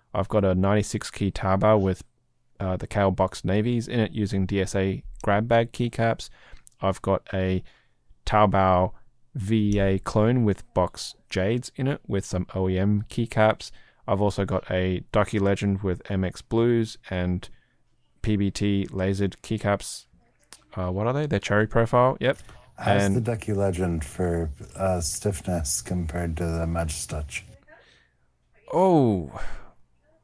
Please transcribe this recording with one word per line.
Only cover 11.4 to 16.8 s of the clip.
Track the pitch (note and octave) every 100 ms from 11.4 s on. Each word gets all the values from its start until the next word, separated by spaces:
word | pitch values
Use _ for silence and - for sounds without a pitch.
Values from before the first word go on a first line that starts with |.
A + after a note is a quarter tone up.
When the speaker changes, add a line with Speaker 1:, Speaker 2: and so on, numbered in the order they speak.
| F#2+ B2+ - -
Speaker 1:
in | C3+
it | C#3+ -
with | G2+ -
some | F#2 F#2
O | F#2+ F#2
E | F#2
M | G2+ G#2 -
keycaps. | - A2+ A2+ G#2+ - - - - _ -
I've | G2
also | G#2 G2+
got | F#2+ F#2+ -
a | F#2 F#2 F2+ -
Ducky | G#2+ G2+ G#2+
Legend | G2 G2 G2+ F#2+
with | G2 F2 -
M | G2 F#2
X | -
Blues | - A2+ A#2+ A#2